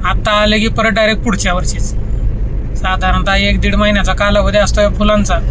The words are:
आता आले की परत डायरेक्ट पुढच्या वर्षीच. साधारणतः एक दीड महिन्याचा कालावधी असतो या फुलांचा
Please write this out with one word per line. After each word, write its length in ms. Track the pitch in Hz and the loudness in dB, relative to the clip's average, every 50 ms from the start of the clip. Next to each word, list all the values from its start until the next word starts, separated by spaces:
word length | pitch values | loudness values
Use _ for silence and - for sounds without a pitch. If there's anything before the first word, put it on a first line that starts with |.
| - | -4
आता 260 | 180 190 190 208 220 | -2 -2 -2 0 0
आले 280 | 208 208 208 214 214 214 | 0 2 2 2 2 2
की 80 | 214 226 | 0 0
परत 220 | - - 220 226 | -2 0 0 0
डायरेक्ट 320 | 208 220 220 214 220 208 - | 0 2 0 0 0 0 -2
पुढच्या 300 | 240 190 - - 196 175 | -2 -2 -2 -2 -2 -2
वर्षीच. 400 | 180 - - - - - - - - - - - - - - - - - - - - - - - - | 0 -2 -2 -2 -2 -2 -2 -2 -2 -2 -2 -2 0 0 0 0 0 -2 -2 -2 -4 -4 -4 -4 -2
साधारणतः 560 | - 185 185 175 190 185 185 185 185 202 196 | -2 -2 -2 0 0 0 0 0 0 0 0
एक 240 | 196 202 202 202 190 | 2 2 2 0 0
दीड 140 | - 208 196 | 0 0 2
महिन्याचा 380 | 202 208 208 208 202 185 190 185 | 2 2 2 2 2 0 0 0
कालावधी 440 | 180 202 208 208 208 196 196 196 208 | 0 0 0 2 2 0 2 2 2
असतो 240 | 202 - - 208 | 2 2 2 2
या 80 | 208 208 202 - | 0 0 0 0
फुलांचा 420 | 208 208 214 208 202 - 185 165 - - | 2 2 2 2 0 0 0 0 -2 -2